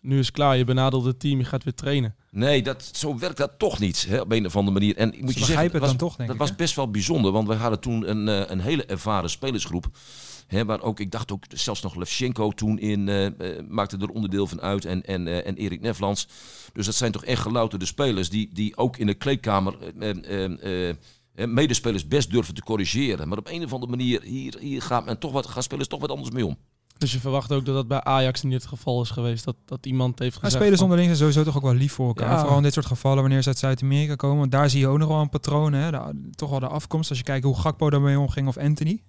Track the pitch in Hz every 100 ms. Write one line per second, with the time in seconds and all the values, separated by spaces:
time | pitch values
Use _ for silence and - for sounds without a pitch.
0 | 127 139 127 - 143 131 127 127 131 131
1 | 123 127 143 139 127 135 - - 135 143
2 | 117 - _ 101 127 143 113 127 - -
3 | 156 127 180 147 139 _ 214 - 101 82
4 | - 110 98 113 98 101 98 98 104 -
5 | 110 - 131 127 131 156 170 160 143 127
6 | 170 - 120 117 147 196 165 - 127 104
7 | 95 165 98 101 107 110 117 107 120 117
8 | 98 107 107 101 98 92 98 156 - 95
9 | 104 101 85 - 135 113 - 87 - -
10 | - - - - - 98 110 107 113 104
11 | 101 110 113 101 - - - 104 95 87
12 | 90 - 127 127 107 101 107 107 107 104
13 | 98 101 98 - 90 82 - 104 101 98
14 | 101 110 101 98 98 85 92 101 85 92
15 | - 95 85 87 - 95 98 87 110 113
16 | 98 101 - - - - - - 98 107
17 | 120 101 - 123 107 120 113 101 92 -
18 | 143 98 85 104 104 87 107 - 123 -
19 | 104 101 139 139 113 98 98 - 87 -
20 | 107 92 - 98 95 87 98 90 90 82
21 | - _ _ - 117 120 151 117 120 101
22 | 76 135 - 117 - 80 - 110 92 113
23 | 135 87 76 104 104 170 160 131 120 123
24 | 123 117 - 131 131 - 143 135 - 123
25 | 82 113 156 135 - - 127 143 135 143
26 | 139 135 123 123 101 69 _ _ _ _
27 | 139 127 131 135 113 143 131 135 120 135
28 | - 135 131 127 139 127 - 127 - 123
29 | 117 117 120 117 - 120 _ 131 - 127
30 | 127 123 127 - 202 131 208 190 185 175
31 | 175 165 151 147 156 143 135 123 139 -
32 | 127 110 - 165 143 143 143 147 139 123
33 | 135 135 135 135 131 131 135 131 135 139
34 | 151 143 139 147 139 135 143 135 135 143
35 | 156 156 147 147 - 143 151 139 160 143
36 | 123 143 135 123 147 135 131 151 - 160
37 | 160 131 123 139 135 123 160 - 156 143
38 | 139 139 139 - 139 127 143 151 156 220